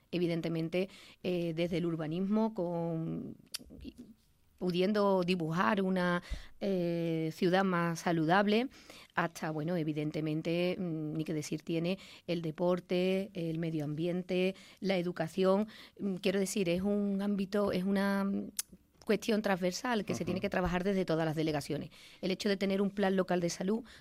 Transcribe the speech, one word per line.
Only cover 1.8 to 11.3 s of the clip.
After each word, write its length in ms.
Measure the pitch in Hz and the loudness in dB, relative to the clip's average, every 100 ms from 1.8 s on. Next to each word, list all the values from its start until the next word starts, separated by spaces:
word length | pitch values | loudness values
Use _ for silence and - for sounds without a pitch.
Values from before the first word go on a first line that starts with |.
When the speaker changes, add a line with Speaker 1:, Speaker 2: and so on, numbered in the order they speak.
| 170 | 0
Speaker 1:
urbanismo, 640 | 165 151 165 190 214 220 | -2 -2 -2 0 2 2
con, 840 | 220 175 170 170 165 165 165 - - - - - - - - - - _ _ _ _ | 0 -2 -2 -2 -2 -2 -4 -8 -12 -14 -16 -14 -16 -16 -16 -20 -20 _ _ _ _
pudiendo 640 | 180 175 185 208 202 190 | -2 0 2 2 2 2
dibujar 600 | 175 180 156 165 214 202 | 2 0 0 0 2 2
una, 400 | 185 185 180 175 - - - - | 2 2 2 0 -2 -10 -12 -6
eh, 720 | 208 185 170 170 165 160 160 | -2 0 0 0 0 0 -2
ciudad 280 | - 180 185 | 0 2 4
más 380 | 196 175 170 165 | 4 2 0 0
saludable, 680 | - 170 156 190 208 208 262 - - - - | 0 2 4 4 6 2 0 -6 -20 -20 -6
hasta, 360 | - 170 - 165 | -2 -2 -2 -4
bueno, 260 | 156 156 180 | -2 0 0
evidentemente, 1000 | 156 151 151 151 156 156 165 170 180 - | 0 -2 -2 -2 -2 -2 0 0 0 0
mm, 340 | 180 160 151 | -2 -4 -4
ni 120 | 156 | -4
que 100 | 156 | -2